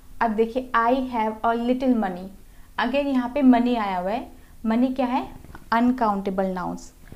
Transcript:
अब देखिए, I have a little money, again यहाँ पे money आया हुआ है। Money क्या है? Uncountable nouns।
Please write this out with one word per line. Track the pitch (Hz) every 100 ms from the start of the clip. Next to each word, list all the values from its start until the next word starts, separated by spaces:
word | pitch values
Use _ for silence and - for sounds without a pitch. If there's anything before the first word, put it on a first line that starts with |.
| - -
अब | 226
देखिए, | 214 226 254 254 226
I | 233
have | 269 254 240 220 220
a | 233 233
little | 240 254 262
money, | 226 190 180 190 - - - - -
again | 254 277 277
यहाँ | 254 240
पे | 285
money | 262 233 240 233
आया | 202 185
हुआ | 180
है। | 240 - - - - 220
Money | 233 262
क्या | 262 247
है? | 269 - - - - -
Uncountable | 226 247 254 220 196 196 190 190
nouns। | 185 170 180 - - -